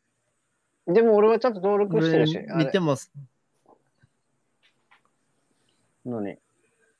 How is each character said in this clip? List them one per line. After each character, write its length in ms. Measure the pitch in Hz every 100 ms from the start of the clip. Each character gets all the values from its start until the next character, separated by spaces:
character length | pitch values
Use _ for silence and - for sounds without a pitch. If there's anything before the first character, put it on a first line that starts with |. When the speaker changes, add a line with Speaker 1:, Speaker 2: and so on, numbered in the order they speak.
| _ _ _ _ _ _ _ _ -
Speaker 1:
で 140 | 190
も 140 | 226 208
俺 140 | 214
は 100 | 226
ち 60 | 254
ゃ 60 |
ん 20 |
と 80 | 202
登 200 | 190 202
録 200 | 208 160
し 100 | 160
て 60 | 160
る 100 | 156
し、 100 | 160
Speaker 2:
俺、 280 | - 165 139
見 40 |
て 120 | 196
ま 160 | 160 131
す。 120 | - 143 135 _ _ _ _
Speaker 1:
あ 40 |
れ。 60 | _ _ _ _ _ _ _ _ _ _ _ _ _ _ _ _ _ _ _ _ _ _ _
何？ 340 | 127 117 101 - _ _ _ _ _